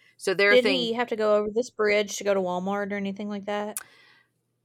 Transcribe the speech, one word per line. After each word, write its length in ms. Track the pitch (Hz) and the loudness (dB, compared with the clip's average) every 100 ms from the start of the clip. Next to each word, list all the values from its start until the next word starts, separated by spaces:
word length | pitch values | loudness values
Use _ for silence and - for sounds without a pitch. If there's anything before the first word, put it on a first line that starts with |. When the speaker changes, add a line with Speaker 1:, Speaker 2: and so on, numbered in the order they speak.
| _ _ | _ _
Speaker 1:
So 180 | - | -4
they're 180 | 185 202 | 2 6
Speaker 2:
Did 100 | 226 | 6
Speaker 1:
think- 140 | 226 247 | 6 0
Speaker 2:
he 140 | 233 | -2
have 160 | 226 240 | -2 -2
to 80 | 220 | 0
go 180 | 214 | 2
over 140 | 208 214 | 2 2
this 200 | 208 247 | -4 -6
bridge 460 | - 208 208 202 - | 0 2 2 0 -4
to 60 | |
go 80 | 202 | 0
to 80 | 196 | 0
Walmart 520 | 180 180 185 202 202 | 0 -2 -2 -4 -4
or 40 | 202 | -6
anything 320 | 196 196 208 | -6 -6 -8
like 180 | 208 196 | -8 -6
that? 320 | 208 208 - - - _ _ _ _ _ _ | -6 -6 -10 -14 -20 _ _ _ _ _ _